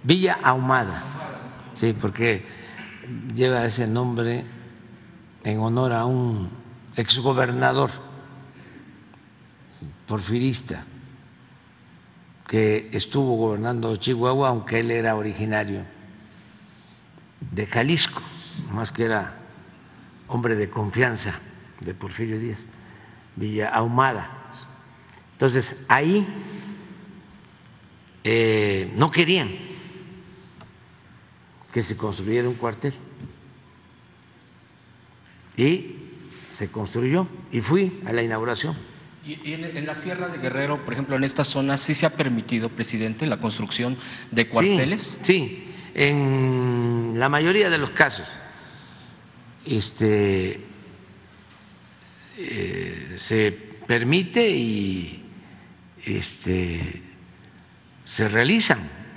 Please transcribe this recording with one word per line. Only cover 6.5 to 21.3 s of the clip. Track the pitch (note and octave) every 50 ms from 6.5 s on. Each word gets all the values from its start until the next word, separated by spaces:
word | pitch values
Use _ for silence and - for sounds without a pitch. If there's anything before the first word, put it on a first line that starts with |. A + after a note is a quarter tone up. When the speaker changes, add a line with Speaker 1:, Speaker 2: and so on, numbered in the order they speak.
| - - - - - - - - -
Speaker 1:
exgobernador | - A2+ - - C3 A#2+ C3+ C3+ B2+ C3 B2 B2 B2+ C3 B2+ B2+ C3+ C#3 C3 - - - - - - - - - - - - - - - - - - - - - - - - - - - - - - - - - - - - - - - D2+ - - -
porfirista | - G#2+ G#2+ F2+ F#2 A2+ A#2+ B2 C3+ A#2+ - - - - - - - - - - - - - - - - - - - - - - - - - - - - - - - - - - - - - -
que | - - A2 A2 G#2+ G#2+ A2 - A2+
estuvo | A#2 G#2+ - - - C#3+ C3+ B2+ A#2+
gobernando | A2 A2+ A2 G#2 G#2 A2 A#2+ B2 A#2 A2+ A2+ A2
Chihuahua, | F#2+ - C3 B2+ A2+ A#2+ B2+ C3 C#3 C#3 C3
aunque | B2 A2+ G2 - A#2 A2+
él | A2+ A#2
era | A#2 A#2 A2+ A2+ A2
originario | G#2+ G#2 G#2+ F#2+ F2 G#2+ A2 G#2+ G#2+ G#2 G2+ G2 G2 F#2 - - - - - - - - - - - - - - - - - - - - - - - - - - - - - - - - -
de | - G#2+ G#2+
Jalisco, | G2+ - A#2 A#2+ C#3+ E3+ D3+ - - - - - - - - - - - - - -
más | G2+ G#2+ A2+ -
que | - - A#2
era | A2+ A2+ G#2 F#2 - - - - - - - - - - - - - - - - - - - - -
hombre | - B2 A#2 A#2+ A2+
de | G#2 G#2 F2+
confianza | - A#2 G#2+ G2+ - A2+ C3 B2 A#2 - - G#2